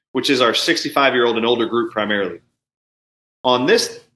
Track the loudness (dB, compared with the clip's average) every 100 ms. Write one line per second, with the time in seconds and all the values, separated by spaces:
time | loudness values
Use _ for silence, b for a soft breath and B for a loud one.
0 | _ -6 -2 2 2 0 0 -2 -2 2
1 | 2 2 0 0 0 0 0 -2 -2 -4
2 | -2 -2 -4 -8 _ _ _ _ _ _
3 | _ _ _ _ 0 2 2 2 0 -8
4 | _